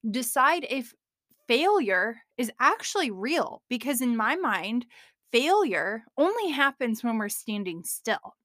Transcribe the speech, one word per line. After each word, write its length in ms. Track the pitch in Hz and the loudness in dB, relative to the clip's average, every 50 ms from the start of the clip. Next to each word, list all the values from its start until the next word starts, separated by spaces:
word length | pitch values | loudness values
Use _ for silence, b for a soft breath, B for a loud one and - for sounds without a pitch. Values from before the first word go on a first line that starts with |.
| - 220 | -4 -4
Decide 580 | 202 254 247 - - 277 254 285 330 349 285 - | -4 -2 -4 -2 2 4 4 4 4 2 -2 -4
if 260 | 247 269 233 - - _ _ _ _ _ _ _ _ _ _ | -6 -6 -6 -8 -14 _ _ _ _ _ _ _ _ _ _
failure 680 | - 240 262 320 381 427 392 262 196 190 185 185 226 233 - _ _ _ | 0 2 4 4 4 4 4 2 2 2 2 0 -2 -4 -10 _ _ _
is 160 | - 247 240 - - | -6 -6 -6 -2 2
actually 500 | 254 285 392 - - - - 415 339 247 | 2 2 2 0 -4 -4 -2 -2 -2 -2
real, 520 | 202 185 196 254 320 330 185 - - - _ _ | -4 -6 -4 -2 0 0 -2 -2 -6 -14 _ _
because 320 | 247 240 240 262 285 233 | -8 -6 -2 -2 -2 -2
in 160 | 254 247 233 | 0 -2 0
my 200 | 226 214 226 294 | 0 0 -2 -2
mind, 500 | 359 370 262 208 180 170 202 226 247 240 B B B B B B B _ _ | -2 -2 -2 0 0 0 0 -2 -4 -4 B B B B B B B _ _
failure 720 | - 240 262 311 381 427 403 269 190 151 156 185 214 226 220 _ _ | 2 2 4 6 4 4 4 2 2 0 0 -2 -4 -6 -10 _ _
only 340 | - 294 370 427 466 427 349 | 2 2 2 2 0 -2 -2
happens 520 | 285 269 277 277 262 _ 262 233 220 220 | 0 2 0 0 0 _ -2 -2 -2 -2
when 160 | - 240 226 220 | -2 -2 -2 -2
we're 100 | 208 208 | -4 -4
standing 540 | - - - 226 214 208 196 185 165 170 - | -6 -8 -8 -6 -6 -6 -6 -6 -8 -8 -8
still. 520 | - - - _ 226 208 - _ - _ _ _ | -10 -10 -6 _ -4 -4 -4 _ -14 _ _ _